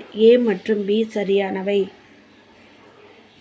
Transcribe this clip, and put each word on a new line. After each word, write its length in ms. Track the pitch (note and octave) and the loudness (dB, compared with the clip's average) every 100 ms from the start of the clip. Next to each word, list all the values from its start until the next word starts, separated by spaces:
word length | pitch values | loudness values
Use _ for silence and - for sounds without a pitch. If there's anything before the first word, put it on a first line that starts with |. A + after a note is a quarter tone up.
| - G#3 | -2 2
ஏ 160 | A3+ B3 | 6 6
மற்றும் 460 | A#3 F#3+ - G#3 | 4 -2 -2 -4
பி 140 | G3 G#3+ A3 | -2 -2 -2
சரியானவை. 720 | G#3+ G3 G3 F#3+ F#3+ F#3+ G3+ F#3+ - - - - - - - - - - - - - - _ | -4 -2 -2 -2 -4 -4 -2 -2 -8 -20 -20 -20 -20 -20 -20 -20 -20 -20 -20 -20 -20 -20 _